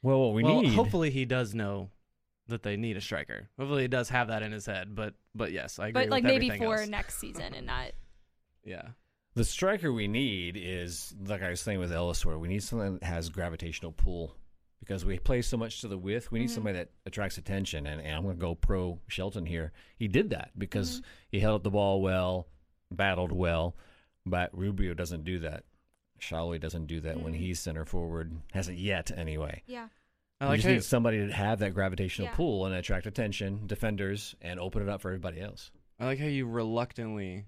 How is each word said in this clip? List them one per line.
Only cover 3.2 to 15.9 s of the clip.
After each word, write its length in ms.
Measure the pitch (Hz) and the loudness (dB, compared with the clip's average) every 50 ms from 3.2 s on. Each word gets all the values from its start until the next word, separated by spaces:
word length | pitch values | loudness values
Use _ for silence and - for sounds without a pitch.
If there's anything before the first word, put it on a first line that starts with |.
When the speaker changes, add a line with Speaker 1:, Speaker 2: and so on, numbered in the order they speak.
| 73 - 55 52 98 - _ - | -4 -6 -8 -10 -10 -14 _ -6
Speaker 2:
Hopefully 240 | 139 139 147 139 | -2 0 2 2
he 60 | 131 123 | 2 2
does 220 | 131 127 120 - | 2 0 0 2
have 180 | 123 127 123 110 | 2 2 2 2
that 140 | 113 107 | 0 -2
in 100 | 107 107 | -2 -4
his 140 | 110 107 101 | -6 -6 -6
head, 280 | - 101 95 92 104 104 | -4 -4 -4 -4 -6 -6
but, 200 | 101 107 107 101 _ _ _ _ | -6 -6 -6 -8 _ _ _ _
but 160 | 110 113 80 | -4 -4 -2
yes, 280 | 87 90 65 - - - | -2 -4 -6 -8 -6 -6
I 100 | 98 107 | -6 -2
agree 140 | 113 254 262 | 0 0 2
Speaker 3:
But, 60 | 214 | 4
like, 140 | 247 262 240 | 2 4 6
Speaker 2:
with 80 | 262 | 6
Speaker 3:
maybe 140 | 269 262 262 247 | 6 6 4 0
Speaker 2:
everything 180 | 214 208 233 220 | 0 0 0 0
Speaker 3:
for 120 | 220 214 | 2 0
Speaker 2:
else. 80 | 214 208 | 0 -2
Speaker 3:
next 280 | 208 202 - - - - | -4 -6 -6 -6 -8 -10
season 360 | - 220 - - - 90 127 | -10 -10 -10 -10 -10 -8 -8
and 120 | - 127 | -10 -8
not 260 | 117 120 127 127 - - - - - - _ _ | -6 -6 -6 -6 -6 -10 -12 -12 -14 -20 _ _
Speaker 2:
<laughs> 380 | _ _ _ _ _ _ _ _ | _ _ _ _ _ _ _ _
Yeah. 240 | - 95 85 - - 117 _ _ _ _ _ _ _ _ | -12 -12 -12 -12 -14 -18 _ _ _ _ _ _ _ _
Speaker 1:
The 100 | 113 117 | 0 0
striker 480 | - - - 185 190 208 202 175 151 | 0 2 2 2 2 2 2 0 0
we 140 | 127 113 104 101 | 0 0 0 0
need 480 | 104 120 139 127 104 92 87 85 87 | 2 2 2 2 0 0 -2 -4 -6
is, 580 | 104 87 87 92 90 87 87 85 - - - - 101 98 | -6 -6 -4 -4 -4 -4 -6 -6 -8 -10 -12 -12 -10 -6
like 160 | 98 104 95 | -4 -4 -2
I 60 | 92 90 | -2 -2
was 100 | 87 87 | -2 -2
saying 200 | - 113 104 95 | -2 -2 -2 0
with 100 | 90 87 | 0 0
Ellisworth, 480 | 85 82 87 87 82 - - 82 80 78 | 0 0 0 2 2 4 4 2 2 2
we 100 | 82 85 | -2 -2
need 140 | 95 104 | -2 -2
someone 360 | 101 - - 117 104 98 95 90 | -2 -2 -2 -2 -2 -2 -2 -4
that 40 | - | -4
has 240 | 85 85 85 82 85 | -4 -4 -2 -4 -4
gravitational 640 | 80 92 87 87 82 80 - 85 80 - - 82 | -4 -4 -4 -4 -6 -6 -8 -8 -8 -8 -8 -10
pull 440 | 80 - - - 87 85 85 78 - - - - - _ _ _ _ _ | 4 4 4 4 4 0 -6 -8 -10 -14 -20 -20 -20 _ _ _ _ _
because 260 | - - 98 92 85 | -8 -6 -6 0 0
we 120 | 104 95 87 | 0 0 4
play 220 | - - 135 123 | 4 4 4 6
so 140 | 113 - - | 4 2 0
much 240 | 117 113 113 107 - | 0 -2 -4 -6 -8
to 80 | - | -6
the 80 | 110 | -6